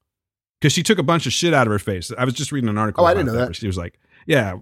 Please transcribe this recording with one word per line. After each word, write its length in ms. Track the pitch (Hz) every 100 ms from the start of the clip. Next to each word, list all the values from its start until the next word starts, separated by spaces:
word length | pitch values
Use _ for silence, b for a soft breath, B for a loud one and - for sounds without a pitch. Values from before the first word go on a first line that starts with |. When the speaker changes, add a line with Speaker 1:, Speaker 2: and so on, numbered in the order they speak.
| _ _ _ _ _ _
Speaker 1:
'cause 120 | 147
she 100 | 175
took 160 | 160 202
a 40 |
bunch 220 | 147 170 127
of 60 |
shit 220 | - 170
out 140 | 147 117
of 20 |
her 80 | 101
face. 320 | - 92 - 120
I 60 |
was 100 | 127
just 160 | 123 143
reading 180 | 143 117
an 80 | 104
article 260 | 107 -
Speaker 2:
Oh, 20 | 170
I 60 |
Speaker 1:
about 60 | 190
Speaker 2:
didn't 60 | 135
know 60 |
Speaker 1:
that 40 | 117
Speaker 2:
that. 80 | 127
Speaker 1:
where 40 |
she 140 | - 107
was 80 | 90
like, 220 | 87 - b b b
yeah. 300 | 147 101 90